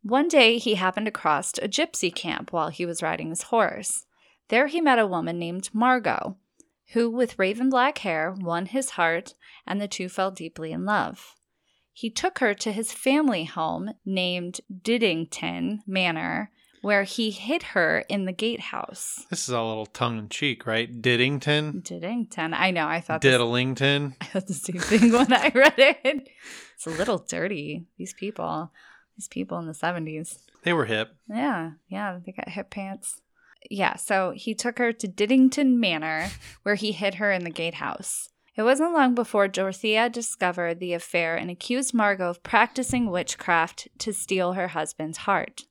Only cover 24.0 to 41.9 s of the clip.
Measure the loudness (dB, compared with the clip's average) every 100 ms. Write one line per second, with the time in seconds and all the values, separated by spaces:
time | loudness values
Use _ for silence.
24 | -2 -8 -6 -6 -4 -8 -6 -6 2 6
25 | 8 6 6 6 4 6 6 8 6 6
26 | 0 -2 -8 _ -20 -18 -20 -12 -8 -2
27 | 0 -2 -4 -6 -4 -4 -8 -10 -12 _
28 | -16 -10 -10 -6 -6 -6 -8 _ -20 -20
29 | _ -18 -12 -8 -8 -8 -8 -6 -4 -4
30 | -6 -8 -10 -14 _ _ -2 0 2 0
31 | -2 _ -10 -4 -2 -2 -6 -12 _ -8
32 | -8 -8 -12 -12 -10 -10 -10 -10 -10 -10
33 | -12 -14 _ _ _ _ -12 -2 -2 -2
34 | 0 2 2 -4 -6 -4 -4 0 -2 -2
35 | -8 -2 4 8 8 6 4 4 2 0
36 | -2 -4 -4 -8 -18 -8 -2 0 0 -2
37 | -2 0 0 0 -2 -4 -6 -4 -8 -8
38 | -8 -8 -10 _ _ 0 4 4 4 4
39 | 4 4 2 2 2 2 -2 -2 0 2
40 | 2 0 -6 -2 -2 0 -2 -2 -2 -4
41 | -2 0 0 0 -4 -8 -4 -2 0